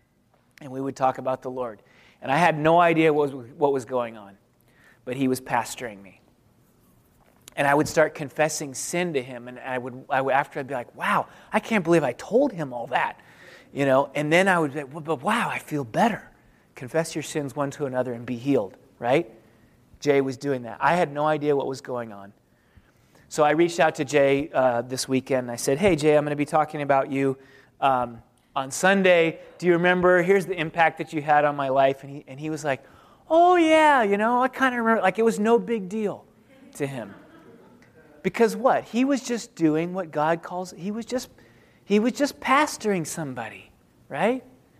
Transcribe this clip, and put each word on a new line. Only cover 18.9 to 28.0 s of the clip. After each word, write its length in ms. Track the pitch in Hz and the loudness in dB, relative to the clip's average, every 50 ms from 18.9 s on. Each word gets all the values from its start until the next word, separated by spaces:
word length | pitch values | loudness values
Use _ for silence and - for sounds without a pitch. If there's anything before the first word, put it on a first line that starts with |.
| _ | _
right? 320 | - 120 120 135 165 170 - - - _ _ _ _ _ _ _ _ _ _ _ - | -6 -2 0 0 0 0 -4 -12 -20 _ _ _ _ _ _ _ _ _ _ _ -4
Jay 220 | - 143 139 139 | 0 2 2 2
was 160 | 135 135 127 | 2 0 -4
doing 240 | 127 143 143 135 127 | -6 -4 -4 -4 -4
that. 160 | 120 113 107 - | -6 -10 -6 -2
I 160 | 147 143 170 | 0 2 2
had 160 | 180 175 147 | 2 0 -2
no 140 | 143 147 147 | -2 -2 0
idea 280 | 156 156 147 147 147 143 | 0 0 0 0 0 0
what 140 | 139 127 | 0 0
was 140 | 127 135 123 | -4 -6 -8
going 320 | - - 127 120 117 113 104 | -10 -10 -8 -8 -8 -10 -14
on. 180 | 101 98 101 - _ _ _ _ _ _ _ _ _ _ _ _ _ _ _ _ _ _ | -18 -20 -20 -20 _ _ _ _ _ _ _ _ _ _ _ _ _ _ _ _ _ _
So 160 | - - 160 151 | -4 0 2 2
I 60 | 151 | 4
reached 300 | 151 160 170 170 170 - | 4 4 2 2 2 2
out 140 | 165 160 - | 2 2 2
to 100 | - 147 | -2 -2
Jay, 440 | 123 143 147 139 139 139 139 147 - - | 2 4 4 4 4 4 0 -2 -2 0
uh, 280 | 143 131 127 120 117 | 2 2 2 2 0
this 280 | 120 127 131 123 - - | -4 -6 -6 -6 -4 -2
weekend, 300 | 131 131 131 - 135 127 | -2 -2 0 0 -2 -2
and 120 | 123 120 | -2 -4
I 60 | 120 | -8
said, 220 | 117 - 143 139 147 | -6 -2 -2 0 2
"Hey, 180 | 202 202 170 | 2 2 2
Jay, 180 | 143 147 156 151 | 2 4 4 4
I'm 80 | 147 147 | 4 2
gonna 140 | 147 147 | 0 -2
be 80 | 143 143 | -4 -4
talking 360 | - 160 156 151 151 - 151 | 0 0 0 0 0 -4 -6
about 300 | 143 139 139 135 135 147 | -2 0 0 0 0 -2
you, 260 | 135 135 139 135 131 135 - - - - _ _ _ - | -2 -2 -2 -2 -2 -4 -10 -20 -20 -20 _ _ _ -2
um, 400 | 143 139 131 123 | 0 0 2 0